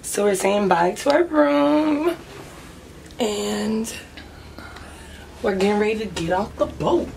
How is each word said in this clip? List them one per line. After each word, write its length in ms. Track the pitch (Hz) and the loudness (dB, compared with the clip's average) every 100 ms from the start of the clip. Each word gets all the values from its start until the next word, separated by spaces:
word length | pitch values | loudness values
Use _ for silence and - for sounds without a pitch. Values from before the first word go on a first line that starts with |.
So 220 | - - | -6 0
we're 100 | 202 | 2
saying 340 | 196 196 202 202 | 2 2 2 4
bye 240 | 175 175 | 4 4
to 200 | 214 - | 2 2
our 120 | 285 | 4
room. 920 | 349 311 294 285 285 294 311 294 320 330 - - - - - - - - - - | 4 4 4 6 4 4 4 2 0 -2 -8 -16 -16 -18 -18 -18 -20 -20 -20 -4
And 760 | 226 208 208 208 214 220 226 - - - - - - - - - - - - - - - | -2 0 -2 -2 -2 -2 -4 -8 -14 -18 -18 -18 -18 -18 -18 -16 -18 -18 -18 -18 -18 -6
we're 140 | 220 190 | -2 2
getting 220 | 190 208 | 2 4
ready 200 | 214 220 | 2 0
to 60 | 214 | -4
get 260 | 165 165 | -4 0
off 240 | 180 214 - | 0 -2 -2
the 100 | 294 | -4
boat. 420 | - - 339 - | -2 0 0 0